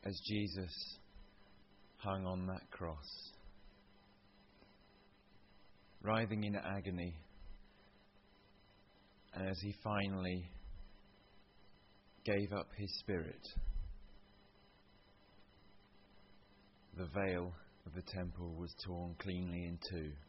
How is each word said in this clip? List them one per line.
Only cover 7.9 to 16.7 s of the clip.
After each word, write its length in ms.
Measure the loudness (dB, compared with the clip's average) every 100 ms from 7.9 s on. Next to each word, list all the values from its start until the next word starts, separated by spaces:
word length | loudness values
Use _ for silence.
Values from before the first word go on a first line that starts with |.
| -20 -20 -20 -20 -20 -20 -20 -20 -20 -20 -20 -20 -20 -12
and 160 | -2 0
as 100 | 2
he 140 | 0 0
finally 680 | 2 4 6 4 4 2 0 -6 -8 -8 -8 -12 -18 -20 -20 -20 -20 -20 -20 -20 -20 -20 -20 -4
gave 300 | 4 6 6
up 200 | 2 -2 -4
his 200 | -4 -4
spirit, 460 | 2 2 2 -4 -2 2 4 4 0 -4 -10 -16 -18 -20 -20 -20 -20 -20 -20 -20 -20 -20 -20 -20 -20 -20 -20 -20 -20 -20 -20 -20 -18 -20 -20 -20 -20